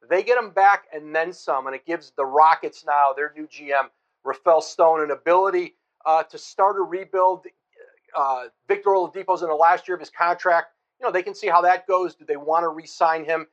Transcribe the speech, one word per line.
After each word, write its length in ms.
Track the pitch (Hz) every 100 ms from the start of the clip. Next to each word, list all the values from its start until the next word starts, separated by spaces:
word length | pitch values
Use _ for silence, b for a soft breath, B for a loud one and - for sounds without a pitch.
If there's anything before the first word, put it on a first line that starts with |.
| 117
They 120 | 175
get 140 | 208 247
'em 140 | 220
back 340 | 180 196 196 _
and 220 | 160 151
then 180 | 156 165
some, 340 | 180 - 143 135
and 80 |
it 120 | 131 -
gives 260 | 175 - -
the 100 | 135
Rockets 580 | 139 156 160 156 -
now, 280 | 156 147 143
their 200 | 135 147 151
new 100 | 156
G 260 | - 147
M, 180 | 139 131 _ _ _
Rafael 360 | 135 135 - 160
Stone, 420 | 151 - 170 160
an 100 | 151
ability, 640 | 139 - 180 190 180 175 _ _ _
uh, 200 | 156 160
to 120 | 156 151
start 400 | - - 196 202
a 60 |
rebuild. 640 | 180 180 190 190 185 180 - _ _ _ - _ _
Uh, 320 | - 139 127 123 _ _
Victor 240 | 202 202
Oladipo's 520 | 196 170 180 185 180
in 60 | 165
the 60 |
last 340 | 151 165 180 185
year 60 |
of 60 | 180
his 100 | 151
contract. 600 | - 170 175 190 170 165 _ _ _
You 60 | 254
know, 60 |
they 100 | 180
can 120 | 185
see 120 | 196 208
how 160 | 170
that 240 | 180 180 180
goes. 280 | 185 180
Do 100 | -
they 120 | 151 147
wanna 320 | 147 160 170
re-sign 560 | 156 160 - 165 160
him? 220 | 156 165 156